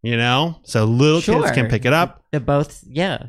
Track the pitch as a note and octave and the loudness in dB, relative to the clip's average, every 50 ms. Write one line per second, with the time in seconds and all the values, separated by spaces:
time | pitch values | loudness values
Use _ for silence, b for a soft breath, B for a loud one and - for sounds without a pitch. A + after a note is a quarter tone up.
0 | - A#2 A#2+ A#2 A#2 A#2+ B2 C3 D#3 E3+ E3 - _ - - A#2 G#2+ A2 A#2 B2 | -4 -2 -2 0 0 2 2 0 0 -2 -4 -10 _ -4 0 0 2 2 2 4
1 | C#3+ D3+ D#3 E3+ D#3+ - - - - - A#2 B2+ A#2+ A2 A#2+ G#2+ - B2 B2 B2+ | 4 4 4 2 2 0 0 2 2 0 0 0 0 0 -2 -2 0 0 2 2
2 | F3 - - - _ _ - D3+ A#2 - C#3+ C#3+ D#3 D3+ - - - - B2+ D3+ | 0 -2 -4 -20 _ _ -6 -4 -2 0 0 0 -2 -4 -8 -20 -20 -10 -6 -4
3 | F3+ F#3+ C#3+ - B2 | -4 -4 -4 -8 -12